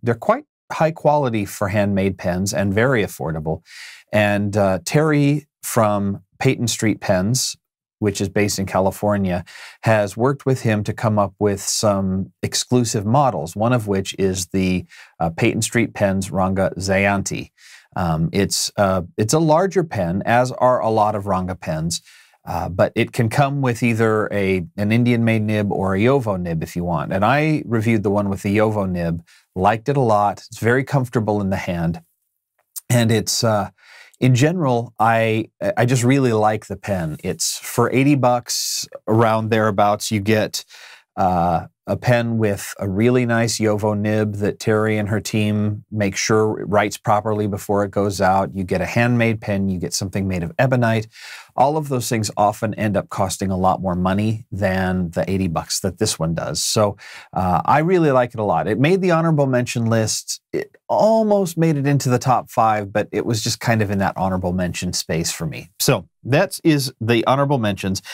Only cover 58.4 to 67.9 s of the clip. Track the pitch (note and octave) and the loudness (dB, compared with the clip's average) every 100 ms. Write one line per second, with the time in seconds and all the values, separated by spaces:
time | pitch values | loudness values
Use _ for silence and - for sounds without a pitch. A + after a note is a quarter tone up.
58.4 | G#2 E2 E2 G#2+ C#3+ F#3+ F3+ E3 E3 D3+ | 0 0 0 2 2 2 2 2 2 2
59.4 | C3+ B2 B2 B2 A2+ A2+ G#2+ - - - | 2 0 0 -2 0 2 0 -4 -8 -12
60.4 | _ - - _ - - G#3+ A3+ G#3+ G3+ | _ -8 -8 _ -2 2 4 4 2 2
61.4 | F3+ D#3+ E3 C#3+ C#3 C#3+ C3 B2 C3 A#2 | 0 0 0 2 2 2 2 0 2 0
62.4 | - - A2 G#2+ G2+ G#2 - G#2 F2+ A2 | 0 0 2 2 -2 -4 -2 -4 -2 -2
63.4 | A#2+ - - A2+ G2+ G2+ F#2+ - F#2+ F#2 | -4 -4 0 0 0 0 0 0 -2 -2
64.4 | F#2 F2+ F2+ E2 F2+ - - E2+ E2 - | -2 -2 -4 -4 -6 -6 -4 -4 -4 -6
65.4 | D#3 B2 - - - A2 E2+ _ A#2 C#3+ | -8 -8 -14 -4 0 0 -4 _ -2 0
66.4 | G3 - E3 D3 B2+ - A2+ A#2+ - C3+ | 0 0 2 2 0 -6 0 2 2 2
67.4 | C#3 C#3 G#2+ G2 G2 | 2 0 -2 -2 -4